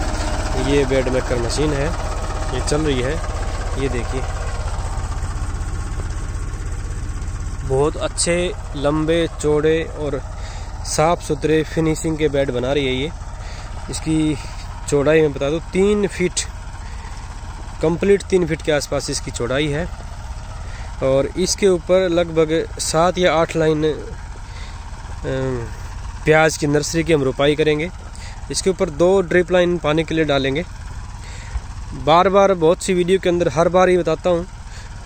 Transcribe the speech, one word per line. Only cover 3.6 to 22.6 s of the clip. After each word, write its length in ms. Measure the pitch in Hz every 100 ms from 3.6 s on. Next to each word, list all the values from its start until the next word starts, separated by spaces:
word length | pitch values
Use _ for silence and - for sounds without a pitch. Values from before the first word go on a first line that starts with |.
| - -
ये 60 | 135
देखिए, 320 | 123 107 131 123 - - - - - - - - - - - - - - - - - - - - - - - - - - - - - - - - - -
बहुत 280 | 131 151 -
अच्छे 560 | 151 - 175 175 175 139 - 143
लंबे 520 | 139 156 156 170 165 -
चौड़े 440 | 151 151 156 160
और 380 | 147 - 147 135 - - - - - -
साफ 440 | - - 156 175 -
सुथरे 340 | 147 156 156
finishing 560 | 147 165 160 156 165 156
के 100 | 156
बेड 220 | 139 139
बना 220 | 123 123
रही 140 | 143 135
है 80 |
ये। 160 | 131 147 - - - - - - - -
इसकी 480 | 131 160 156 156 143 - - - - -
चौड़ाई 300 | 143 139 160
मैं 120 | 156
बता 180 | 131 139
दूँ, 100 | 160
तीन 460 | - 185 196 208 196
फीट, 340 | - 180 - - - - - - - - - - - - - - -
कंप्लीट 400 | 156 170 196 196
तीन 240 | - 185 165
फीट 160 | 160
के 100 | -
आसपास 380 | 147 - 143 -
इसकी 200 | 139 -
चौड़ाई 360 | - 117 131 151
है। 220 | 143 180 - - - - - - - - - - -
और 260 | 135 135 139 -
इसके 300 | 185 - 202
ऊपर 400 | 180 - 185 185
लगभग 600 | 170 170 160 156 160